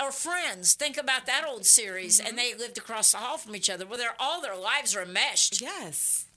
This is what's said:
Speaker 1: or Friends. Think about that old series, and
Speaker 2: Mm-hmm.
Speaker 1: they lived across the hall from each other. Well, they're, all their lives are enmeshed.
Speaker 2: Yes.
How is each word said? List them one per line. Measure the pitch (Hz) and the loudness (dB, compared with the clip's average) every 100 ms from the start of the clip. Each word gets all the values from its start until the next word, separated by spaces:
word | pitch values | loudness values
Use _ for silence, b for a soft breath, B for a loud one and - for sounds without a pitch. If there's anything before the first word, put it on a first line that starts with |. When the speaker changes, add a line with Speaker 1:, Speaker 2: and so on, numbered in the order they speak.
Speaker 1:
or | 277 | 0
Friends. | - 311 359 311 185 175 | -4 -4 -2 -2 0 2
Think | - 294 294 | 4 2 -2
about | 262 262 254 | 0 0 0
that | 269 311 | -2 -2
old | 233 185 | 0 6
series, | - 208 185 180 - | 6 6 -6 2 2
and | 226 | 4
Speaker 2:
Mm-hmm. | 226 | -2
Speaker 1:
they | 240 214 | -2 -4
lived | 233 190 | -8 -10
across | - 220 196 | -8 2 4
the | 202 | 4
hall | 247 311 | 0 -6
from | 220 208 | -8 -4
each | 202 | -2
other. | 180 190 | -4 -8
Well, | 240 | -6
they're, | 233 226 | -6 -4
all | 262 320 | -4 -4
their | 269 185 | -6 -6
lives | 202 285 240 202 | -2 0 0 -2
are | |
enmeshed. | 180 190 269 196 - - | -2 0 0 2 2 0
Speaker 2:
Yes. | 262 381 190 143 - - - | -4 -6 -4 0 2 0 -2